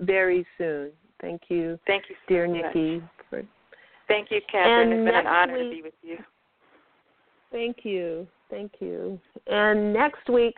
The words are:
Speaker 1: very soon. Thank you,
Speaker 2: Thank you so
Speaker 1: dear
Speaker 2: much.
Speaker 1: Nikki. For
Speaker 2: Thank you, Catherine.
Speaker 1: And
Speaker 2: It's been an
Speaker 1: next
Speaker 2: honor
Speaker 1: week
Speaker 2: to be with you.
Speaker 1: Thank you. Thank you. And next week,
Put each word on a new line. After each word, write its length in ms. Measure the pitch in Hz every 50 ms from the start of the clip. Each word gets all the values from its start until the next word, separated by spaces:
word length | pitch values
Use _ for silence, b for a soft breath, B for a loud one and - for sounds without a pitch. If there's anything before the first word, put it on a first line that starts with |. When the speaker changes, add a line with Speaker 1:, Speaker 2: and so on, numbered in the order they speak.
Speaker 1:
very 440 | 180 180 190 190 185 185 180 180 175 - - -
soon. 320 | 180 165 151 147 143 147 151 _ _ _ _ -
Thank 220 | - 175 170 170 _ -
you, 300 | 175 170 165 165 165 170 -
Speaker 2:
Thank 180 | - 196 196 - -
you 80 | 190 - _
so 80 | - 185
Speaker 1:
dear 140 | 175 175 175
Speaker 2:
much. 260 | 175 170 170 160 -
Speaker 1:
Nikki. 280 | 170 160 156 165 170 165 165 _ - - _
For 120 | - - - - _ _ _ _ - b b b b b b b
Speaker 2:
Thank 220 | 214 208 208 -
you, 100 | 220 208 202 -
Catherine. 420 | - 202 180 180 233 233 233 226 226
Speaker 1:
And 0 |
Speaker 2:
It's 140 | 226 226
been 80 | 226 226
an 100 | - -
Speaker 1:
next 100 | - 160
Speaker 2:
honor 200 | 175 175 180 175
Speaker 1:
week 160 | 254 247 240
Speaker 2:
to 60 | 196
be 60 | 160 156
with 120 | 160 - _ -
you. 160 | - - - - - _ _ _ _ _ _ _ _ _ _ _ _ _ _ _ _ _ _ _ _ _ _ _ _
Speaker 1:
Thank 280 | - 233 233 240 240 - -
you. 420 | 220 196 185 175 170 165 165 180 180 _ _ _ -
Thank 220 | - 202 202 202 - -
you. 400 | 196 180 175 175 180 185 196 180 _ _ - - -
And 480 | - 202 208 208 214 214 214 208 208 208
next 340 | 226 277 294 285 - - -
week, 260 | 240 247 233 233 -